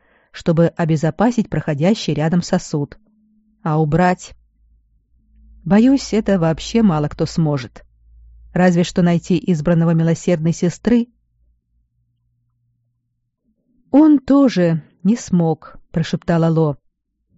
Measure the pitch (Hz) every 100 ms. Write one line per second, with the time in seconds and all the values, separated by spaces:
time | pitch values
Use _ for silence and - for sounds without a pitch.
0 | _ _ _ - - 165 165 - 165 156
1 | 160 - 226 240 - 156 156 147 170 226
2 | - 147 160 175 - 180 - 151 143 -
3 | _ _ _ _ _ _ 165 156 156 165
4 | 180 185 - - _ _ _ _ _ _
5 | _ _ _ _ - - 160 202 247 277
6 | - 202 220 196 165 160 - 226 220 156
7 | 147 - 165 - 156 143 113 - - _
8 | _ - - - - 175 180 175 175 -
9 | 175 170 - 180 - 165 156 170 165 165
10 | 165 165 - 175 156 165 175 - - 240
11 | 233 _ _ _ _ _ _ _ _ _
12 | _ _ _ _ _ _ _ _ _ _
13 | _ _ _ _ _ _ _ _ _ 269
14 | 311 294 - 277 269 180 175 160 - _
15 | 185 233 - 175 165 156 - - - 170
16 | 160 170 - 170 165 160 156 139 _ _
17 | _ _ _